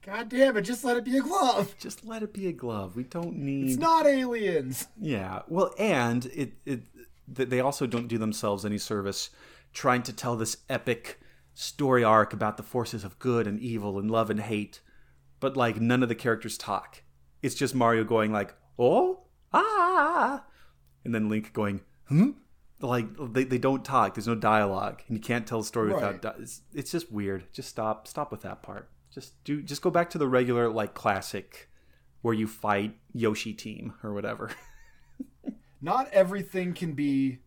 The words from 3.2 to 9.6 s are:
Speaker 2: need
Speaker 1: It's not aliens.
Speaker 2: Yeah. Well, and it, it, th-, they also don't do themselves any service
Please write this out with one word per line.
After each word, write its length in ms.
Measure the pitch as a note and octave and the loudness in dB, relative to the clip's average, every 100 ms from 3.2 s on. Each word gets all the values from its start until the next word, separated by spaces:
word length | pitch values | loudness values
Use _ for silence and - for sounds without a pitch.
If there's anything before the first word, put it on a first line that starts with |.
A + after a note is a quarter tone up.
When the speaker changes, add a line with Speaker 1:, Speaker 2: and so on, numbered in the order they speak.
| E3+ - | -8 -6
Speaker 2:
need 320 | C#3 C#3 C3+ | -4 -2 0
Speaker 1:
It's 80 | C4 | 2
not 280 | E4 C#4+ D4+ | 4 6 6
aliens. 840 | C4+ B3+ A#3 G3+ E3 C3 B2+ - - | 4 0 0 0 0 -2 -8 -10 -8
Speaker 2:
Yeah. 440 | F3+ A#2 F#2 F#2+ - | -4 -2 -4 -8 -4
Well, 260 | E3 F#3 - | 0 0 2
and 460 | G#3 D3+ A#2+ A#2+ B2 | 2 2 2 0 -2
it, 260 | - B2+ - - | -6 -6 -8 -8
it, 160 | B2+ - - - - - | -8 -8 -20 -20 -20 -16
th-, 140 | C3 B2 | -4 0
they 120 | B2 | 2
also 260 | C3 C#3 C3 | 2 0 -2
don't 200 | A#2+ A#2+ | -2 -2
do 80 | A#2 | -2
themselves 480 | A2 G#2+ G#2+ G2+ G#2 | -2 -2 -2 -2 -2
any 120 | G#2 | -4
service 520 | - G#2+ G2 G2 - - - - | -2 -2 -2 -4 -8 -12 -20 -20